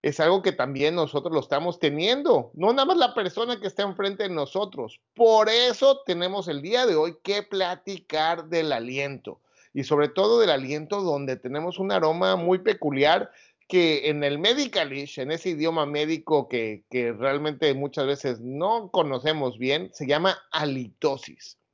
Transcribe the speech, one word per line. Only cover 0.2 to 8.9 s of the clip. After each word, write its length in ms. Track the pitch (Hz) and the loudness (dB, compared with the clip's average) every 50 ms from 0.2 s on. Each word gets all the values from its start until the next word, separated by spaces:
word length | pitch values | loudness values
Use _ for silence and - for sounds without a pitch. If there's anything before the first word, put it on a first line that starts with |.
algo 200 | 156 160 185 196 | 2 4 4 4
que 120 | 185 196 - | 2 -2 0
también 420 | - 127 131 139 135 139 151 170 | 0 -4 -4 0 0 0 0 2
nosotros 380 | 175 160 - - 147 131 175 160 | 0 -2 0 -2 -4 -4 0 -2
lo 80 | 147 | -2
estamos 360 | - - 143 143 165 175 170 | -2 0 -2 0 0 -2 -4
teniendo. 720 | - - 147 143 151 170 208 247 285 285 330 226 147 120 - - | 0 0 0 0 0 0 0 0 0 2 2 2 2 2 -4 -6
No 200 | 156 170 208 247 | 0 2 2 4
nada 120 | 277 269 | 4 2
más 120 | 294 370 | 2 4
la 160 | 339 - - - | 4 2 2 2
persona 460 | 240 202 180 - 208 233 240 247 202 | -2 -4 -4 -4 -4 -4 -4 -4 -6
que 80 | 208 | -6
está 160 | 190 - - 202 | -8 -4 -2 -4
enfrente 400 | 202 185 185 196 196 202 190 214 | -4 -2 -4 -4 -4 -2 -4 -6
de 60 | 196 | -4
nosotros. 720 | 180 156 143 - - 190 208 190 - 143 120 107 - - _ _ _ | -2 -4 -4 -4 -4 -4 -4 -4 -6 -10 -10 -10 -12 -20 _ _ _
Por 360 | - 233 226 220 220 214 214 | 4 6 8 8 6 6 6
eso 520 | 220 233 247 247 220 - 262 - 277 277 - | 4 4 4 2 2 4 4 4 4 4 0
tenemos 420 | - 185 170 175 185 196 202 180 | -4 -2 -2 -2 -2 -2 -4 -4
el 140 | 175 151 143 | -4 -6 -6
día 240 | 139 180 220 247 254 | -4 0 0 2 4
de 100 | 240 175 | 4 4
hoy 220 | 156 156 175 156 _ | 4 2 0 -2 _
que 220 | _ 190 196 202 208 | _ -4 -4 -4 -4
platicar 1000 | _ 202 190 185 175 185 180 _ 196 196 175 _ _ - 156 156 160 170 170 160 | _ -2 -2 -2 -2 -4 -8 _ -12 -12 -12 _ _ -2 0 0 0 0 -2 -6
del 260 | 160 170 165 160 156 | -2 -2 0 0 0
aliento. 680 | 139 117 113 123 | -2 -2 -4 -6